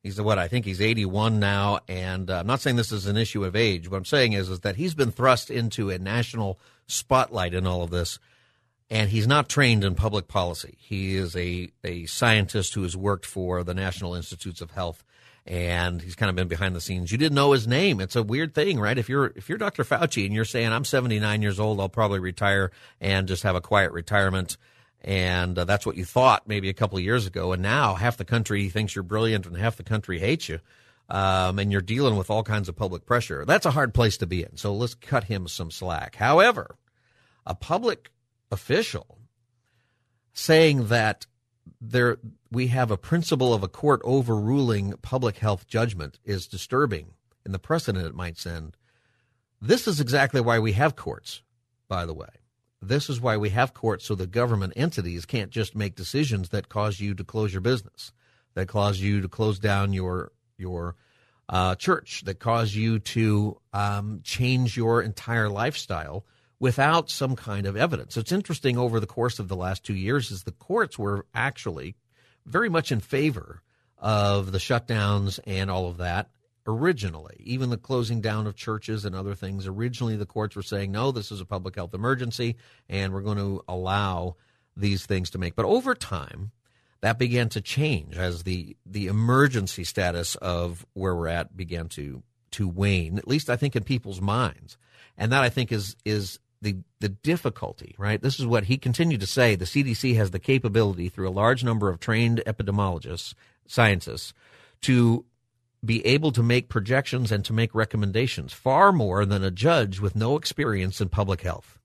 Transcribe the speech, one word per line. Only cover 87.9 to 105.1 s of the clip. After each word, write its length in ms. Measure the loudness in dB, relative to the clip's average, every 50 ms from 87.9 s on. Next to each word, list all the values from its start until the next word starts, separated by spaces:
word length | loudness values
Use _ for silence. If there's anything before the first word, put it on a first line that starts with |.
| 0 -2 -4 -6 -6
as 260 | -4 -4 -4 -4 -4 -4
the, 320 | -4 -4 -6 -6 -10 -16 _ _
the 220 | -10 -8 -6 -4
emergency 800 | 0 0 2 2 4 4 4 4 4 2 -2 -4 -4 -6 -8 -8
status 500 | -4 -2 0 0 0 0 -2 -4 -6 -6
of 500 | -4 -4 -2 -2 -2 -2 -4 -6 -10 -16 _ _
where 220 | -4 -2 -2 -2
we're 120 | 0 -2
at 280 | -2 -2 -2 -4 -6 -10
began 320 | -12 -10 -8 -6 -8 -8 -8
to, 340 | -10 -10 -10 -10 -12 -14 -18 _ _ _ _ _
to 160 | -4 -4 -2
wane, 500 | -2 0 2 4 4 4 4 2 0 -4
at 100 | -6 -2
least 220 | 0 -2 0 0 0
I 60 | -2
think 200 | 0 0 0 0
in 80 | -2 -2
people's 360 | 0 -2 -2 -2 -6 -6 -4
minds. 580 | -2 0 0 0 0 -2 -4 -8 -20 -20 -20 _ _ _ _ -20 -20 _ _
And 140 | -2 0 2
that, 120 | 4 4 4
I 60 | 4
think, 220 | 2 0 -2 0
is, 240 | -2 -2 -4 -6 -12 _ _
is 360 | -2 -2 -2 -2 -6 -12 -16 _ _ _ _
the, 140 | -4 -4 -4 -4 -8 _ _ _
the 100 | -4 -4
difficulty, 840 | -4 -2 0 0 0 2 0 -4 -4 -4 -10 -10 -10 -14 -18 -20 -10
right? 240 | -4 0 0 0 2
This 160 | 0 -2 0
is 80 | 0 0
what 200 | 2 2 2 4
he 120 | 2 0
continued 440 | 0 2 -2 2 2 2 2 2 0
to 60 | -2
say. 280 | -2 2 4 6 6 4
The 100 | 2 -2
C 160 | 0 0 0
D 120 | 0 2 -2
C 200 | 0 2 2 4
has 160 | 4 4 2
the 80 | 0 -4
capability 680 | 2 2 2 2 2 2 4 4 4 4 0 -2 -6
through 220 | -6 -4 -4 -4 -2
a 20 |
large 320 | 0 2 4 4 4 2 2
number 260 | 0 0 2 2 0
of 120 | -2 -2
trained 420 | -2 0 2 2 4 4 2 2 0
epidemiologists, 880 | -4 -4 -2 -2 0 2 2 2 2 0 -4 -6 -8 -10 -10 -10 -14 -16 _ _ _ _ _ _
scientists, 680 | _ 4 6 6 6 6 2 0 -8 -10 -10 -12 -14 _ _ _ _ -20 -20 -20 _ _ _
to 440 | 2 4 6 6 6 6